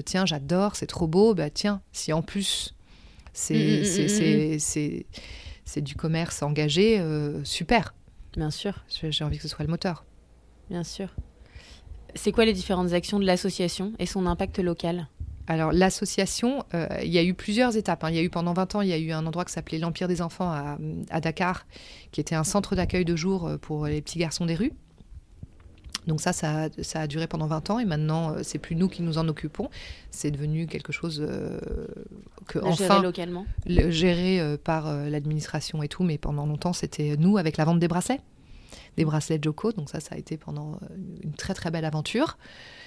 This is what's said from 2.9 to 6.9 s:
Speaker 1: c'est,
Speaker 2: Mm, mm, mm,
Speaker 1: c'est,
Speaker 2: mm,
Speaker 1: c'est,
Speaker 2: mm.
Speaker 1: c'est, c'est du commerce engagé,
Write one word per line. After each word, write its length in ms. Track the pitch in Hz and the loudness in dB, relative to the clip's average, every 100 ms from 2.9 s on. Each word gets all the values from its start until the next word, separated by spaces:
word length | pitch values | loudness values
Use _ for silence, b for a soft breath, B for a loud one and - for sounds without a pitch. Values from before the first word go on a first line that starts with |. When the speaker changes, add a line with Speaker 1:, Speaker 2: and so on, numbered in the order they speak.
| b b b b | b b b b
Speaker 1:
c'est, 220 | - - 151 | -6 0 4
Speaker 2:
Mm, 240 | 151 208 | 4 4
mm, 20 | |
mm, 40 | 196 | 4
Speaker 1:
c'est, 200 | 165 147 | 2 2
Speaker 2:
mm, 40 | |
Speaker 1:
c'est, 460 | 208 - 151 156 156 | 4 4 4 4 0
Speaker 2:
mm. 40 | |
Speaker 1:
c'est, 460 | - 151 147 - - B B B B B - | -2 0 -2 -4 -8 B B B B B -8
c'est 160 | - | -4
du 140 | 143 143 | -4 -4
commerce 480 | 160 160 165 - | -2 0 -2 -2
engagé, 560 | 147 147 151 151 214 | -2 2 2 6 6